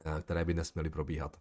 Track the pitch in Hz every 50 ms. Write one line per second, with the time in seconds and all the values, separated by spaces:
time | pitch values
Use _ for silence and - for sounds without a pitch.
0 | - 80 78 78 - - 87 85 82 82 85 82 80 - - 82 78 80 78 78
1 | 76 73 80 76 71 71 - -